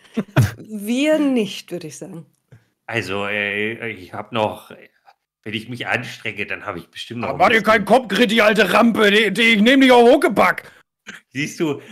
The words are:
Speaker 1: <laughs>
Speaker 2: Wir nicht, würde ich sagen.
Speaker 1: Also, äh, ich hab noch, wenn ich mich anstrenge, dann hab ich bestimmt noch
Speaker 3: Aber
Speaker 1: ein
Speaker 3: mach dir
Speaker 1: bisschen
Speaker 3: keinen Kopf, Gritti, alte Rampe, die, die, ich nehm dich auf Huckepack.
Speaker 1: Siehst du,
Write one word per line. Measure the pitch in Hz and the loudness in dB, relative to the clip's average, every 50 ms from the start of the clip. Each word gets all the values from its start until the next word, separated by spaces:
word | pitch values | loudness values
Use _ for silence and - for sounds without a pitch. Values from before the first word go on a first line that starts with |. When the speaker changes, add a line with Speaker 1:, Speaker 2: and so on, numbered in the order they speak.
| _ _ - | _ _ -8
Speaker 1:
<laughs> | 226 202 - - 247 110 - - - | -8 -8 -4 0 0 0 0 0 -6
Speaker 2:
Wir | - - 220 208 196 208 240 254 285 302 311 311 | -16 -14 -14 -12 -6 -4 -2 0 0 2 2 2
nicht, | 302 277 262 247 214 - - - - - 170 | 2 0 0 0 -2 -4 -6 -12 -14 -12 -12
würde | 175 170 156 | -12 -12 -12
ich | 143 - | -16 -16
sagen. | 160 - - 165 156 _ _ _ _ _ _ - _ _ _ _ _ | -16 -16 -16 -18 -18 _ _ _ _ _ _ -20 _ _ _ _ _
Speaker 1:
Also, | - 113 117 98 92 95 101 101 | -8 -6 -6 -4 -4 -6 -6 -6
äh, | 101 104 104 104 101 101 104 104 107 113 113 117 117 | -4 -4 -4 -4 -4 -4 -4 -4 -6 -6 -8 -10 -12
ich | 110 110 - - - | -12 -14 -16 -16 -14
hab | 101 104 - - | -14 -12 -6 -2
noch, | 117 107 101 92 - - - - - - _ _ _ _ _ _ _ _ _ _ _ - | -2 -2 -2 -2 -6 -16 -20 -20 -20 -20 _ _ _ _ _ _ _ _ _ _ _ -16
wenn | 110 104 | -10 -10
ich | 110 110 117 | -10 -10 -10
mich | 123 120 127 95 | -12 -10 -6 -4
anstrenge, | 101 123 123 120 - - - 113 101 98 101 | -4 -4 -4 -8 -14 -12 -12 -12 -10 -10 -10
dann | - 98 87 - | -10 -10 -12 -10
hab | 101 98 85 | -10 -12 -12
ich | 82 _ | -12 _
bestimmt | - - - - 117 123 | -18 -18 -16 -14 -12 -10
noch | 113 92 | -8 -6
Speaker 3:
Aber | - | -2
Speaker 1:
ein | 139 | 0
Speaker 3:
mach | 175 208 | 0 2
dir | 233 | 2
Speaker 1:
bisschen | 226 196 | 0 2
Speaker 3:
keinen | 214 220 226 196 | 2 0 0 2
Kopf, | - 208 262 247 190 | 2 2 2 2 0
Gritti, | 190 190 247 208 214 226 | 0 0 2 2 2 2
alte | 214 214 220 196 214 180 185 | 2 2 4 2 2 2 4
Rampe, | 214 233 233 208 - 220 202 | 2 4 2 2 2 2 4
die, | 196 208 226 202 190 | 4 4 2 0 0
die, | 220 233 226 226 | 0 2 2 4
ich | 208 | 4
nehm | 202 233 269 269 | 4 4 6 6
dich | 269 254 | 6 6
auf | 247 240 240 233 | 8 8 8 8
Huckepack. | 269 320 - 339 208 - 202 180 165 - - - - _ _ _ _ _ _ - - - _ _ | 6 6 4 2 2 2 0 0 0 -2 -8 -18 -20 _ _ _ _ _ _ -20 -20 -20 _ _
Speaker 1:
Siehst | - 127 147 - - - | -8 -6 -6 -6 -4 -4
du, | 180 151 143 - - - | -4 -4 -4 -6 -8 -16